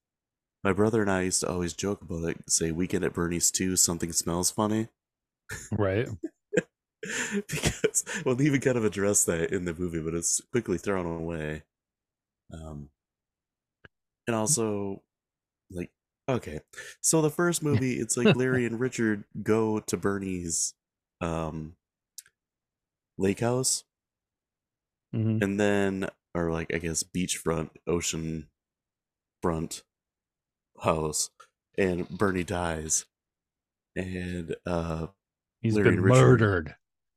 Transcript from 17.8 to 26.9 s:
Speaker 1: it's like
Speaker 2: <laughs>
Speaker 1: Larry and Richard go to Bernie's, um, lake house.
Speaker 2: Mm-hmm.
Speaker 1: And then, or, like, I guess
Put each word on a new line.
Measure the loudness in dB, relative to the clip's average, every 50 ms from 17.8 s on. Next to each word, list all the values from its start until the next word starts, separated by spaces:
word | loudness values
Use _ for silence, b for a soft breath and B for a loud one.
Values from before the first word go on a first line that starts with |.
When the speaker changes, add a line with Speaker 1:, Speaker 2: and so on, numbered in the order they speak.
| 2 0 -2
Speaker 1:
it's | -2 -2 -2 0 2
like | 4 4 4
Speaker 2:
<laughs> |
Speaker 1:
Larry | 4 4 2 2 2 0
and | 0 -2 -2
Richard | -2 -2 0 0 2 2 2 0 -4 _ -12 -4
go | 0 2 2 4 2 2 0 -2
to | -4 -4 -4
Bernie's, | -2 0 0 -2 -2 -4 -4 -6 -6 -6 -4 -4 -4 -4 -4 -6 _ _ _ _ _ _ _ _ -6
um, | -4 -4 -2 -2 -4 -4 -6 -8 -10 -12 -14 _ _ _ _ _ _ _ _ -20 -20 _ _ _ _ _ _ _ _ _ _ _ _ _ _ _ _ _ _ 0
lake | 0 0 2 2
house. | 0 0 0 0 0 0 -2 -2 -6 _ _ _ _ _ _ _ _ _ _ _ _ _ _ _ _ _ _ _ _ _ _ _ _ _ -2
Speaker 2:
Mm-hmm. | 0 0 2 2 2 2
Speaker 1:
And | 0 2 4
then, | 4 4 4 4 2 2 0 -2 -4 -6 -8 _ _ _ -4
or, | -2 -2 0
like, | 0 -2 -4 -2 -4
I | -4
guess | -2 -2